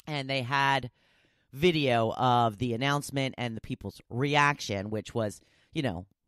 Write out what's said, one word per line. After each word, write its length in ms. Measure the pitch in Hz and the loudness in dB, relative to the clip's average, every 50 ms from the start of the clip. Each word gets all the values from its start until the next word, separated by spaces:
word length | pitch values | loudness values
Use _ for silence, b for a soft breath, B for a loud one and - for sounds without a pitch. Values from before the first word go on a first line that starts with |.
| - | -10
And 220 | 156 151 143 135 131 | -8 -6 -6 -4 -2
they 140 | 135 135 123 | -2 -2 0
had 480 | 120 139 139 139 139 139 135 123 120 b b b b b b b b b b b b | 0 2 2 4 4 2 2 -2 -6 b b b b b b b b b b b b
video 640 | - 135 160 180 160 156 143 127 120 117 113 110 - | -4 2 2 4 4 4 2 4 4 4 2 2 0
of 460 | - 127 127 120 120 117 113 104 101 | 2 2 4 4 4 4 2 0 -2
the 140 | 127 123 113 | -4 -2 -2
announcement 640 | 113 135 139 143 143 139 - 139 139 135 131 - | 0 0 0 0 0 -2 -4 -4 -2 -2 -2 -4
and 200 | - 123 120 113 | -6 -6 -6 -6
the 40 | 107 | -8
people's 380 | - - 127 - - 98 - - - - | -8 -10 -10 -8 -8 -12 -12 -12 -16 -8
reaction, 800 | 110 120 139 143 147 147 143 143 147 - - - 101 98 95 107 | -4 -2 -2 2 4 4 4 4 2 0 -4 -4 -4 -4 -4 -4
which 240 | 107 107 - - - | -6 -6 -8 -6 -4
was, 260 | 117 110 104 95 - b b b b b b b | -4 -4 -4 -6 -10 b b b b b b b
you 80 | 156 | -4
know, 240 | 139 120 87 98 95 _ _ _ _ | -4 -4 -4 -6 -10 _ _ _ _